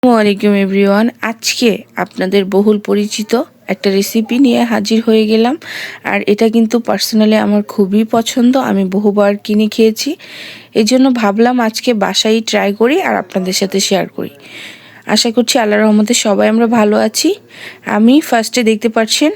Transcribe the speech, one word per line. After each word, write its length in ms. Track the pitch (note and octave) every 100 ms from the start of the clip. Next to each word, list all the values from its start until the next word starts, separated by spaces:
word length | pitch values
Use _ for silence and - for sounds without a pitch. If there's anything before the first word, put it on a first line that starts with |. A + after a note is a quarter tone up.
| B3+
আসসালামু 140 | A#3
আলাইকুম 320 | G#3 G3+ G#3 G3+ G3
everyone। 440 | G3 G3 G3+ A#3 -
আজকে 640 | G#3+ A3+ - - A#3+ F#3+ - -
আপনাদের 500 | F3+ - F#3+ G3+ F#3+
বহুল 320 | G3 G#3 G#3+
পরিচিত 640 | G#3 G3+ G#3 - G#3+ A#3 D#4 _ -
একটা 240 | F#3+ G3+
রেসিপি 480 | G3 G3+ A#3 A3 A#3+
নিয়ে 240 | C4+ A#3+
হাজির 380 | A#3+ A3 G#3 A3+
হয়ে 240 | A3+ A3 G#3+
গেলাম। 320 | A3 A3+ D4+ - - - -
আর 180 | - G3+ G3+
এটা 220 | G#3 A3+
কিন্তু 300 | A3+ A3 A#3+
personally 560 | A#3 G3+ - A3 G#3+ G#3+
আমার 280 | G#3+ G#3
খুবই 400 | G#3 - G3 G#3
পছন্দ, 540 | A3 A#3 A3+ - A#3+ C4
আমি 280 | B3 G3 F#3+
বহুবার 520 | F#3 G#3 G3+ G3+ G3+
কিনে 300 | - G#3 G#3+
খেয়েছি। 480 | - A3 A3 - E4+ - - - - -
এই 100 | -
জন্য 280 | G#3+ B3+ C4
ভাবলাম 480 | B3 G#3+ G3+ A#3 B3+
আজকে 340 | A3+ A3 -
বাসায় 480 | A3+ F#3 G3 A3 A3
ট্রাই 320 | A3+ G#3 G3
করি 280 | G3+ A#3 D#4+
আর 140 | F4+ G3+
আপনাদের 380 | - - F#3
সাথে 260 | F#3 G3 G3
শেয়ার 280 | F#3+ F#3+ E3+
করি। 220 | - F3 - - - - - - - -
আশা 260 | A3 A#3+
করছি 280 | A3+ A#3+ C4
আল্লাহর 240 | G#3+ G#3
রহমতে 300 | G#3+ G#3+ G#3+
সবাই 360 | A#3+ A3+ G3+ G#3+
আমরা 180 | A3 A#3
ভালো 300 | A#3 G#3 G#3+
আছি। 380 | A3 G#3+ D#4 G#4 - - - - -
আমি 360 | G#3 A3+ C#4
ফার্স্টে 420 | - A#3+ A3 -
দেখতে 260 | A3 A3 A#3
পাচ্ছেন 420 | A3 A3 - D4+